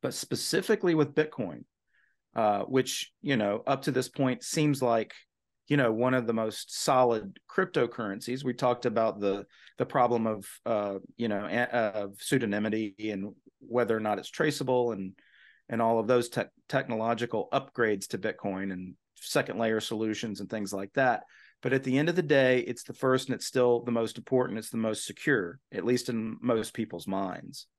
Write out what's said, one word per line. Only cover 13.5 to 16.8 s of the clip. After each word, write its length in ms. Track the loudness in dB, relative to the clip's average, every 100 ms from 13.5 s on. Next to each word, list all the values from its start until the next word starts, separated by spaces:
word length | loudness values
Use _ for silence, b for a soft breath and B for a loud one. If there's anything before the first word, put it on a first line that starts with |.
| _ -4
whether 300 | 0 2 2
or 60 |
not 180 | 0 -2
it's 100 | -4
traceable 600 | -2 0 0 0 2 2
and, 220 | -2 -8 -12 b b b b b
and 120 | 0
all 180 | 2 2
of 80 | 4
those 200 | 2 2
tech-, 240 | -2 -4 _ _
technological 800 | -2